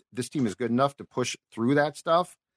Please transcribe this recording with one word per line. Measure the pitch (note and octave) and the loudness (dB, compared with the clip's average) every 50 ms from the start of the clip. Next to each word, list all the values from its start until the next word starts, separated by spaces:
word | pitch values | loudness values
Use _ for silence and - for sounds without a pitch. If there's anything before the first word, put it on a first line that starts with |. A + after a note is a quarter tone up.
| _ _ - | _ _ -10
this | B2 A#2+ - | -8 -8 -6
team | - D#3 B2+ | -2 -2 -2
is | G#2+ F2+ | -2 -2
good | - B2 A2+ | -4 -4 -2
enough | A#2 B2 C3+ C#3 - | 2 2 2 0 -2
to | - G2 | -6 -16
push | - _ C3 B2 - - - _ _ | -8 _ -4 -4 -4 -6 -10 _ _
through | - G#2+ A2+ B2 C#3+ | -6 -2 0 2 2
that | D3 C#3+ D3+ C#3+ | 2 2 0 -4
stuff, | - - E3 E3 F3 F3+ - - _ _ _ _ | -8 -2 2 2 2 2 0 -8 _ _ _ _